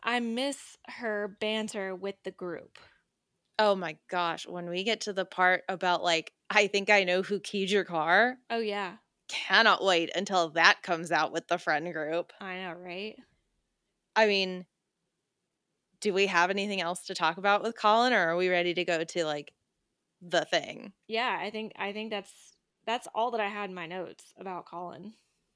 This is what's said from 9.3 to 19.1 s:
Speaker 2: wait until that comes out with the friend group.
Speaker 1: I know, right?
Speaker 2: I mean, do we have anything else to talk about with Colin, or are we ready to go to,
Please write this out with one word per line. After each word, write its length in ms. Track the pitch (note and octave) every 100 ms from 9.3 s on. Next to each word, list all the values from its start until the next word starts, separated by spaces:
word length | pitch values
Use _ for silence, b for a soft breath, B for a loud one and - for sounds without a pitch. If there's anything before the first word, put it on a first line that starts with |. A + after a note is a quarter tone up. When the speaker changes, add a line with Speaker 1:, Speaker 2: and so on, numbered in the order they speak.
| - - F#3+ A3+ F#3+
Speaker 2:
wait 280 | G3 F3 E3 -
until 340 | G3 F#3+ E3
that 320 | D#3 E3+ -
comes 280 | - E3+ E3
out 200 | D#3+ D#3
with 160 | E3 -
the 100 | F3+
friend 340 | - D3+ E3+
group. 400 | D#3+ D3+ E3 F3 -
Speaker 1:
I 140 | G3 F#3
know, 160 | F#3
right? 420 | E3+ F3+ F3 G#3+ A#3+ B3 _ _ _ _ _ _ _ _ -
Speaker 2:
I 120 | A3
mean, 380 | G3 F#3 F#3 F3+ _ _ _ _ _ _ _ _ _ _ _ _ _
do 120 | G#3
we 120 | F#3+ G3
have 220 | F3+ F3
anything 320 | G3 G3+ G3
else 240 | E3+ F#3 -
to 100 | F#3
talk 220 | E3 F3
about 240 | G3 G3+
with 140 | A3 A#3
Colin, 360 | G#3+ A3 B3
or 60 | A#3 E3+
are 60 | E3+
we 140 | F#3
ready 240 | F3+ F3
to 100 | E3+ F3
go 180 | E3
to, 220 | E3